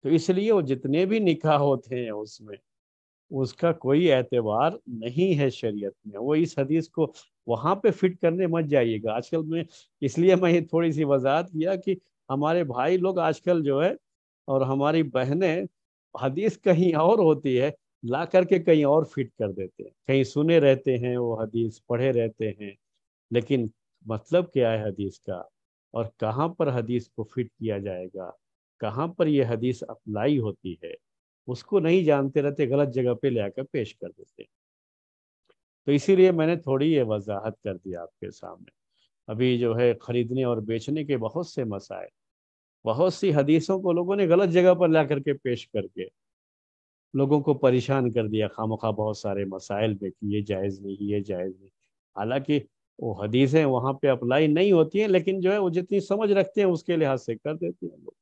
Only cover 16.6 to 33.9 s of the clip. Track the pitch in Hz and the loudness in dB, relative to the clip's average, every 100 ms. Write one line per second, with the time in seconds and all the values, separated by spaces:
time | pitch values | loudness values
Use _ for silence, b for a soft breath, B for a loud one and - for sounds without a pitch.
16.6 | 202 165 180 151 170 220 165 147 147 127 | 2 4 4 4 4 4 4 2 0 0
17.6 | 139 - _ _ 117 131 170 185 180 185 | 0 -4 _ _ -6 -4 2 2 4 2
18.6 | 165 160 143 151 156 - 123 _ 98 95 | 4 4 6 4 2 -6 -6 _ -6 -6
19.6 | 92 - 98 _ - 135 131 147 156 170 | -10 -12 -20 _ 0 0 2 0 4 6
20.6 | 143 135 135 123 123 123 120 110 110 113 | 6 4 2 -2 -2 -2 -2 -2 -4 -2
21.6 | 113 107 _ 120 135 120 113 - 107 101 | -4 -6 _ 0 2 2 0 -4 -8 -6
22.6 | 104 101 _ _ _ _ _ 117 120 135 | -16 -16 _ _ _ _ _ -2 0 -2
23.6 | 110 _ _ _ 110 110 _ 170 180 139 | -2 _ _ _ -8 -8 _ -2 0 0
24.6 | 117 110 107 95 98 - - 90 - _ | 0 0 -4 -6 -8 -8 -12 -12 -12 _
25.6 | _ _ _ 117 113 _ 110 117 165 170 | _ _ _ -8 -8 _ -4 -2 -4 -2
26.6 | 151 123 113 123 117 - 110 - 113 _ | -2 -2 -4 -4 -6 -12 -10 -8 -8 _
27.6 | 113 101 98 90 92 95 90 - _ _ | -6 -4 -6 -10 -10 -12 -14 -18 _ _
28.6 | _ _ 110 110 165 175 160 147 120 113 | _ _ -6 -4 -6 -2 0 2 0 0
29.6 | 123 120 - 113 - 104 127 147 110 92 | -2 -4 -10 -14 -8 -2 0 0 -2 -6
30.6 | 92 82 85 - _ _ _ _ - 123 | -12 -12 -14 -16 _ _ _ _ -12 -12
31.6 | - 202 165 185 156 143 135 147 143 143 | -2 0 2 4 4 2 2 0 -2 -2
32.6 | 135 139 143 123 123 117 139 117 101 - | 0 2 0 0 -2 0 -2 -2 -4 -8
33.6 | 139 143 104 | -8 -6 -8